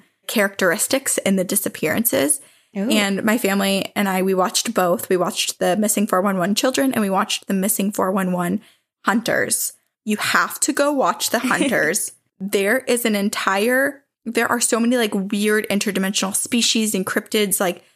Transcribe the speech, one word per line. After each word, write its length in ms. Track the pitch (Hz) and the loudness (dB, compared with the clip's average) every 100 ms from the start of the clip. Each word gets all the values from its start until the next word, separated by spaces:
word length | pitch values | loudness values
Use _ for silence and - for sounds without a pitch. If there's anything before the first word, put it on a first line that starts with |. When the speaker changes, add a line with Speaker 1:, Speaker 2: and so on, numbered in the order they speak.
| - _ - | -8 _ -4
Speaker 1:
characteristics 920 | 233 202 202 - 190 - 269 277 - | 0 0 2 0 2 0 -2 -2 -2
in 180 | 190 190 | 2 2
the 80 | |
disappearances. 960 | 180 - - - 156 170 220 - 285 - - _ _ | 0 -2 -4 -4 -2 0 0 2 0 -2 -8 _ _
Speaker 2:
Ooh. 140 | 202 208 | -6 0
Speaker 1:
And 340 | 214 196 196 | 2 2 0
my 140 | 220 240 | 0 0
family 560 | 196 196 196 196 - | 0 0 0 0 -2
and 140 | - 196 | -2 0
I, 140 | 185 | 0
we 100 | 190 | 2
watched 400 | 185 185 - - | 2 0 0 -2
both. 380 | 214 180 180 - | 0 2 0 0
We 80 | 185 | 0
watched 400 | 180 - - - | 0 -2 -6 -2
the 180 | 185 180 | 0 2
Missing 300 | 214 - 208 | 0 0 0
four 160 | 185 | 2
one 160 | 202 190 | 2 0
one 160 | 175 | 0
Children 400 | 208 262 262 269 | 0 0 2 0
and 80 | 233 | 0
we 80 | 202 | 0
watched 360 | 190 208 - - | 0 -2 -4 -2
the 60 | |
Missing 400 | 196 190 - 202 | -2 0 0 -2
four 180 | 202 190 | 0 0
one 220 | 196 180 | 0 0
one 300 | 180 175 202 - _ _ _ | 0 -2 -2 -6 _ _ _
Hunters. 680 | - 220 - - 208 - - - _ _ - | -2 0 2 0 0 -2 -4 -10 _ _ -4
You 100 | 208 | -2
have 420 | - 202 233 - | 0 0 0 -2
to 120 | - | -2
go 180 | 294 285 | 0 0
watch 380 | 285 180 - - | 2 0 0 -2
the 100 | 233 | -2
Speaker 2:
<laughs> 120 | 247 | 0
Speaker 1:
Hunters. 600 | - 285 165 156 196 - - _ - | 0 0 2 0 -2 -6 -12 _ -12
There 380 | 190 202 196 254 | -2 0 2 0
is 260 | - 240 | 0 0
an 100 | 233 | 0
entire, 920 | 208 202 - - 190 226 254 277 285 _ _ | 0 0 -2 0 2 2 2 0 -4 _ _
there 240 | - 226 226 | -4 0 0
are 100 | 240 | 0
so 220 | - 226 | 0 2
many, 160 | 233 247 | 2 2
like, 160 | 214 | 2
weird 540 | 214 190 208 208 214 - | -2 -2 -2 0 0 0
interdimensional 640 | 196 202 196 190 202 190 | -2 0 -2 -2 -2 -2
species 600 | 202 - 240 226 226 214 | -2 -2 0 2 0 0
and 100 | 196 | -2
cryptids, 560 | 190 214 202 220 208 - | -2 -4 -2 -2 0 0
like, 240 | 190 185 - | -2 -4 -12